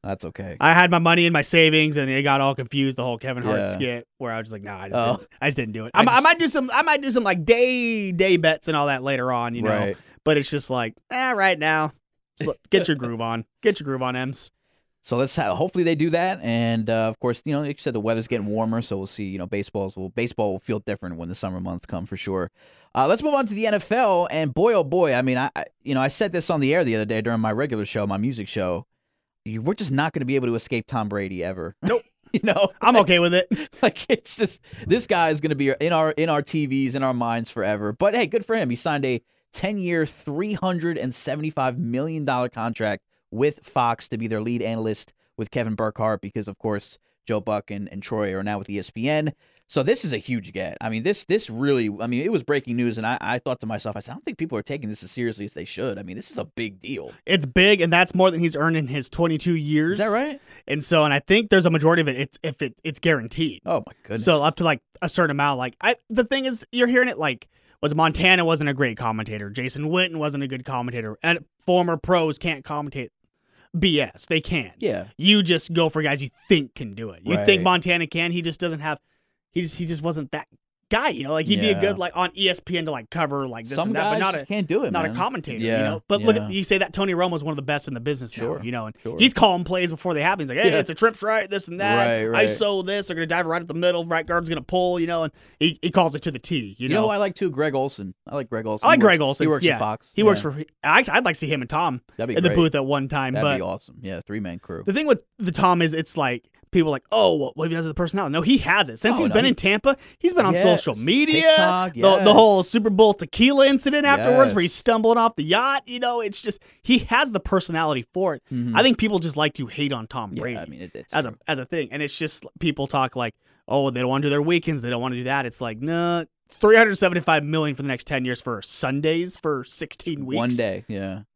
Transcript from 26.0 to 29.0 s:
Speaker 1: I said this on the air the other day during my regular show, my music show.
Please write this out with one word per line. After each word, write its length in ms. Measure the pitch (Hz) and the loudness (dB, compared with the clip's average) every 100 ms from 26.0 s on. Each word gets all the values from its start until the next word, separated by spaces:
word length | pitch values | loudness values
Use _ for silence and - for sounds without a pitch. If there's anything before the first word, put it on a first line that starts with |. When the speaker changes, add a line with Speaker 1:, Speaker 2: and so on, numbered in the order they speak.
Speaker 1:
I 60 | 135 | 0
said 240 | - 208 | 0 -2
this 180 | 170 160 | -2 -2
on 100 | 160 | 0
the 140 | 135 | 2
air 100 | 165 | 2
the 120 | 139 110 | 2 0
other 100 | 107 | 0
day 160 | 113 | -2
during 180 | 110 117 | 0 0
my 120 | 110 | 0
regular 340 | 107 143 110 101 | 0 -2 -4 -4
show, 220 | 113 101 | -4 -2
my 100 | 98 | -2
music 300 | 117 120 98 | -4 -4 -8
show. 400 | 110 92 87 - _ | -4 -4 -4 -8 _